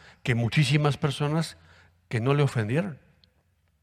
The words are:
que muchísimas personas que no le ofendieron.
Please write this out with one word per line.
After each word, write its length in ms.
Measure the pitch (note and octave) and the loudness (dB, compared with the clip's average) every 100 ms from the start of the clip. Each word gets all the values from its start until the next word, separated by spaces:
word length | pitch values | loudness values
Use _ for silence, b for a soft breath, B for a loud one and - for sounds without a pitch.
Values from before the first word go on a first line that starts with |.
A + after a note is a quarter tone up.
| B B | B B
que 120 | - A#2 | -2 0
muchísimas 640 | A2+ D#3 C3 D3 D3 B2+ | 2 2 2 2 2 0
personas 600 | D3 - D3 D#3+ D#3+ - b b b _ _ | -2 -2 -2 -2 -4 -10 b b b _ _
que 140 | A2+ | -2
no 120 | B2 | 0
le 100 | C#3+ | 2
ofendieron. 560 | C#3 B2 G#2 C#3 G3 C#3 _ _ _ _ _ _ _ _ | 2 0 -2 -2 -4 -10 _ _ _ _ _ _ _ _